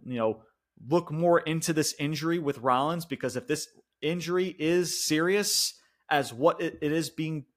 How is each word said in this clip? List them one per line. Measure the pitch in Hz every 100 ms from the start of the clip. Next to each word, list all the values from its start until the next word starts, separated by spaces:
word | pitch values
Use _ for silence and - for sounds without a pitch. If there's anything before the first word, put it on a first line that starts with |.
you | - 123
know, | 110 107 - _ _ - 117
look | - 165
more | 151 175 170
into | 156 160 165
this | 156 147 -
injury | 147 156 160 175
with | 143 120
Rollins, | 127 127 147 175
because | 165 131 131 120
if | 123
this | 151 - _ _ _
injury | 151 175 165 185 185 -
is | 156 175 170 -
serious | - 156 170 202 202 - - - _ _ -
as | 147 135
what | 117 147 -
it, | 165 -
it | 151
is | 160 147
being | - 160 156 -